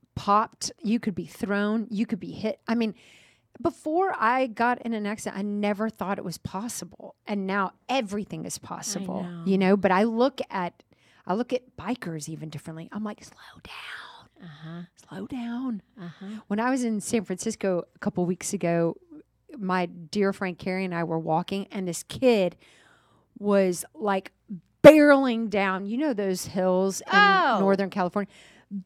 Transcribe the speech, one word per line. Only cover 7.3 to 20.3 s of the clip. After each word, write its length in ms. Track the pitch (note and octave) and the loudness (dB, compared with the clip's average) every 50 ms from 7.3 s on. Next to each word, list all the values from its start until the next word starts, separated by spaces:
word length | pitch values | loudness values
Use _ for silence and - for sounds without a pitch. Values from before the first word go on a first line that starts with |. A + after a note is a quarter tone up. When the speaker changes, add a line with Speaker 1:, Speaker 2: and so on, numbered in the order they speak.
| G#3+ G3+ F#3+ F#3+ | -4 -4 -2 -2
Speaker 1:
now 260 | F#3+ G3+ F#3+ F#3 - _ _ - | 0 0 0 -2 -4 _ _ -2
everything 560 | B3 C4+ A#3+ F#3+ G3 G#3 G3 - - D#3+ D#3+ | -2 -2 -2 -2 -4 -6 -6 -6 -8 -8 -8
is 120 | - - - | -8 -10 -10
possible, 680 | - - F3+ - - - - F3 F#3+ F#3 F#3 F#3 F3+ F3 | -10 -12 -12 -10 -8 -8 -8 -6 -6 -6 -6 -6 -6 -8
Speaker 2:
I 20 | |
know. 140 | F3 E3+ E3 | -8 -6 -2
Speaker 1:
you 120 | F#3 G3 F#3+ | 0 2 2
know? 180 | F#3+ F#3 G3 G3+ | 4 4 4 4
But 120 | F#3 F#3+ | 4 4
I 120 | F#3 F#3 G#3+ | 4 4 4
look 380 | A#3 A3+ A3+ B3 C#4 C4+ - B3+ - | 2 2 2 0 0 0 -4 -8 -8
at, 320 | - G3 F3+ F3 - - _ _ _ _ _ _ _ _ _ | -6 -6 -6 -6 -8 -12 _ _ _ _ _ _ _ _ _
I 80 | - F3+ | -4 -2
look 200 | G#3+ B3 - B3+ | -2 -2 -2 -4
at 220 | B3+ - _ _ | -6 -6 _ _
bikers 540 | - - F#3+ B3+ - - F3+ E3 D#3 D3 - | -10 -8 -6 -6 -6 -6 -8 -8 -8 -8 -10
even 200 | D#3+ D3 D3+ D#3+ | -10 -10 -10 -12
differently. 380 | - C#3+ - - D#3+ D#3+ E3 - | -12 -12 -12 -12 -14 -14 -14 -12
I'm 120 | - G#3 G#3+ | -10 -8 -8
like, 200 | G#3+ G#3 - - | -8 -8 -10 -16
"Slow 380 | - - - - - - - - | -20 -20 -20 -20 -20 -20 -20 -20
down. 840 | - - - - - - - - - - - - - _ - A3+ E3+ | -18 -16 -16 -14 -14 -14 -14 -16 -18 -20 -20 -20 -20 _ -20 -20 -18
Speaker 2:
Uh-huh. 320 | D3 D3 D#3 D#3+ E3 F3 F3 - _ - - - | -18 -16 -14 -14 -12 -12 -14 -16 _ -20 -20 -16
Speaker 1:
Slow 200 | D3 F#3+ G3 - | -14 -12 -10 -8
down." 540 | C#4+ B3+ A#3 A#3 A#3 A#3+ C4 C4 A3+ F#3+ - _ _ A#3+ | -8 -8 -6 -6 -6 -4 -4 -4 -4 -6 -8 _ _ -16
Speaker 2:
Uh-huh. 240 | F3+ E3+ D#3 - F#3+ F#3+ G#3+ G#3+ - - | -16 -16 -14 -14 -14 -14 -14 -14 -6 -4
Speaker 1:
When 120 | G3+ G#3 | -2 0
I 100 | A3+ B3+ | 2 2
was 120 | C4 C4+ B3 | 2 2 0
in 160 | A#3 A3 G#3 | 0 -2 -2
San 220 | - - - A#3 F3+ | -2 -2 -2 -2 -2
Francisco 580 | - F#3 F#3 - A3+ G#3+ - - G3 F#3 F3 - - _ | -2 -6 -4 -4 -6 -4 -2 0 0 0 0 -2 -4 _
a 40 | - | -8
couple 260 | - G#3 - - F3+ | -6 -4 -2 0 0
weeks 280 | E3+ F#3 - - - - | 0 0 -2 -4 -6 -4
ago, 420 | F#3+ F3 E3+ E3+ E3+ E3+ E3 - - - _ D#4 D4+ - _ _ _ _ _ D#4+ C4+ | -2 0 2 2 2 2 2 0 -4 -10 _ -20 -20 -20 _ _ _ _ _ -12 -8
my 280 | G3+ F#3 F#3 F#3 F3+ F3 | -4 -2 0 0 0 -2
dear 460 | F3+ F3+ E3+ D3+ - G#3 G3 G3 | -6 -10 -14 -6 -2 0 2 2